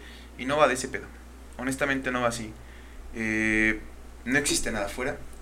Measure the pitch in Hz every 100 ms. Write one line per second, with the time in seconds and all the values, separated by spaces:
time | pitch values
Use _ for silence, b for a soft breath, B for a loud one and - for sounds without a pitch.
0 | B B B - 127 151 139 123 127 101
1 | - - - - - - 127 131 139 135
2 | 131 127 120 117 107 - B B B B
3 | - 117 110 110 110 107 110 107 - -
4 | - - 120 139 143 165 117 110 101 -
5 | 131 147 - -